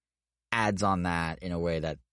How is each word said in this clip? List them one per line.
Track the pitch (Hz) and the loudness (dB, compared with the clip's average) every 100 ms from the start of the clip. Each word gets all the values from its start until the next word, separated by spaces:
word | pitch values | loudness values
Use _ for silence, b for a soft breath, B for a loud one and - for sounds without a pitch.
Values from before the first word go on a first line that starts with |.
| _ _ _ _ _ | _ _ _ _ _
ads | 117 107 95 | 0 0 2
on | 101 92 | 2 2
that | 87 85 82 82 | 0 0 -2 -4
in | 92 | -6
a | 85 | -2
way | 85 80 | 0 0
that | 78 76 _ | -2 -6 _